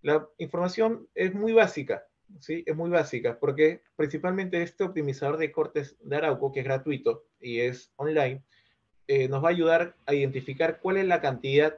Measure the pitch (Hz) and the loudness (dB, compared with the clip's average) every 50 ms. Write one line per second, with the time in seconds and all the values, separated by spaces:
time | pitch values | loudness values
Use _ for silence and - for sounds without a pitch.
0 | - 151 151 156 151 - _ - 175 139 - 170 180 180 180 - 220 226 233 226 | 0 2 0 0 0 -4 _ -12 -10 -6 -4 -4 -4 -2 0 0 0 0 0 -4
1 | - _ _ - 185 190 190 202 208 226 226 226 214 - - 151 135 - 104 98 | -10 _ _ -2 -2 -2 -2 -2 -2 4 6 6 6 6 2 -8 -4 -4 -6 -6
2 | - _ _ _ _ _ 196 151 - - 156 170 170 - 156 156 165 170 175 170 | -6 _ _ _ _ _ -20 -20 -10 -8 -8 -6 -4 -4 -4 -2 -2 2 2 2
3 | 147 139 - 123 123 123 117 - - 139 135 147 156 156 175 - _ _ _ - | 2 0 -4 -2 -2 -2 -2 0 -2 -2 2 4 4 4 4 0 _ _ _ -4
4 | 151 143 147 151 - 180 185 196 190 185 180 170 170 170 _ _ 196 180 190 165 | -4 -2 -2 -4 -4 -2 -2 -2 -4 -2 -2 -2 -4 -4 _ _ -4 -2 -2 -4
5 | 147 143 135 - 143 139 147 156 160 147 - 160 151 151 - 151 135 - _ _ | -4 -4 -4 -4 -2 -2 -2 -2 -2 -4 -2 -2 -4 -2 -2 -6 -6 -6 _ _
6 | - - 139 147 156 156 131 - 139 135 135 139 123 135 135 135 135 156 143 - | -8 -6 -4 -2 0 0 0 0 -2 -2 -2 -4 -2 -2 -2 -2 -2 -4 -6 0
7 | - 117 117 - _ _ _ _ - 123 117 117 120 127 127 127 - _ _ - | 0 -2 -2 -2 _ _ _ _ -10 -6 -4 -2 -2 -2 -4 -6 -18 _ _ -6
8 | 139 156 156 156 139 127 131 135 _ _ _ _ _ _ _ _ _ _ _ _ | -4 0 2 2 2 0 -2 -8 _ _ _ _ _ _ _ _ _ _ _ _
9 | _ - 139 135 131 131 139 135 147 165 175 175 165 165 165 170 175 175 - _ | _ 0 2 2 2 2 0 2 2 2 2 4 4 4 4 4 2 0 -6 _
10 | _ - 143 143 139 131 135 131 127 - 135 135 165 160 165 - - 180 190 196 | _ -2 0 0 0 -2 -2 -6 -8 -10 -2 0 0 0 0 -2 -4 -2 0 0
11 | 190 185 175 160 - 143 131 120 135 135 135 143 151 156 151 | 2 2 2 2 2 -2 -4 -2 -4 2 4 4 4 4 0